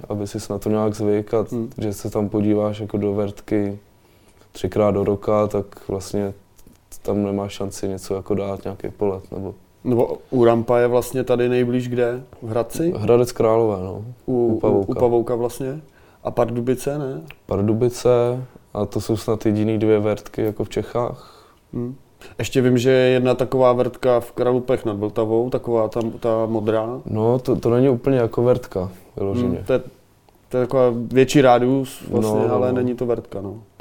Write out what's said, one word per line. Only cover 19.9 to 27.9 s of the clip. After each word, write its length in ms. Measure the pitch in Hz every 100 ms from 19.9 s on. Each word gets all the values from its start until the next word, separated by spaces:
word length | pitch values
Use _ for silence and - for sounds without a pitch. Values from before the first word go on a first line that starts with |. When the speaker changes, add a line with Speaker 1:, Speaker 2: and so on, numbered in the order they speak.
| 107
Speaker 1:
vertky 420 | 104 101 - -
jako 220 | 110 104
v 60 | 110
Čechách. 760 | - 107 117 120 127 - - - _ _
Speaker 2:
Hmm. 220 | 123 120 135 _ - - -
Ještě 220 | 113 135
vím, 160 | 123 123
že 140 | 127
je 180 | 131 127
jedna 240 | 127 127 120
taková 380 | 123 131 127
vertka 460 | 123 123 - 127 120
v 120 | 120
Kralupech 540 | - 123 127 123 127 113
nad 120 | 101
Vltavou, 520 | 104 117 110 113 123
taková 380 | 123 - 113 107
ta, 120 | 120 113 120
ta 260 | 120 110 110
modrá. 560 | 113 107 110 113 131 -
Speaker 1:
No, 340 | 110 110 131
to, 160 | 131 113
to 140 | 117
není 200 | 120
úplně 280 | 135